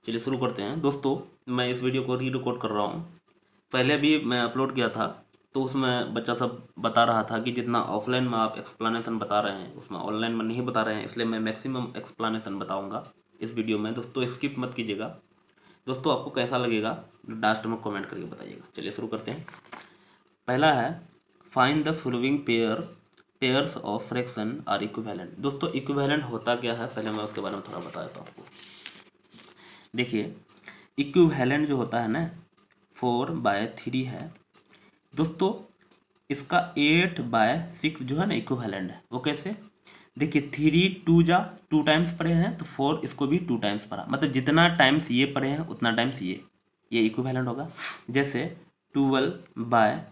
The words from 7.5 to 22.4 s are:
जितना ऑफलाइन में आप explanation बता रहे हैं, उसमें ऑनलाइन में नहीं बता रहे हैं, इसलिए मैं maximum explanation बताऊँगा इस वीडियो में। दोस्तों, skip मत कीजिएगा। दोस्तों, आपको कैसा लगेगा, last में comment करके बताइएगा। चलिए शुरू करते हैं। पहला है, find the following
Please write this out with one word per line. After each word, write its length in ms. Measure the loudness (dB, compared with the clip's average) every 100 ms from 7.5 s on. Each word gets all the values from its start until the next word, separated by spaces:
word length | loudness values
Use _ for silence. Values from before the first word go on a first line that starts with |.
जितना 280 | -2 0 0
ऑफलाइन 440 | 2 -2 2 2
में 140 | 2 2
आप 200 | 0 -2
explanation 600 | -14 -4 -2 -2 -2 -4
बता 220 | 0 2
रहे 120 | 2
हैं, 220 | -4 -10
उसमें 240 | -14 -12 -8
ऑनलाइन 340 | -4 -2 -2
में 120 | -2
नहीं 180 | -2 -2
बता 200 | -2 0
रहे 120 | 0
हैं, 100 | -2
इसलिए 220 | -4 -2 -2
मैं 120 | 0
maximum 540 | -2 -4 -4 -4 -6 -8
explanation 600 | -14 -4 -2 -2 -4 -8
बताऊँगा 540 | -4 -4 -4 -8 -10 _ _ _
इस 140 | -8
वीडियो 240 | -4 -2 0
में। 160 | -2
दोस्तों, 320 | -6 -6 -4 -4
skip 280 | -2 -4 -4
मत 160 | -6 -6
कीजिएगा। 300 | -4 -4 -6 -10 _ _ _ _ _ _ -8
दोस्तों, 320 | -2 0 0
आपको 120 | -2
कैसा 280 | -2 0 0
लगेगा, 460 | 0 0 0 -4 -10 _ -14
last 360 | -2 0 2 -2
में 160 | -4
comment 240 | -4 -4 -6
करके 180 | -10
बताइएगा। 440 | -10 -12 -14 -16 -16 -10
चलिए 160 | -8
शुरू 160 | -6 -6
करते 220 | -6 -6
हैं। 160 | -8 -10 -18 -20 -20 -20 _ _ _ _ _ -2
पहला 240 | 4 4
है, 340 | 4 0 -4 -14 _ _ _ -6
find 340 | 4 4 4 0
the 140 | -2
following 380 | -2 0 0 0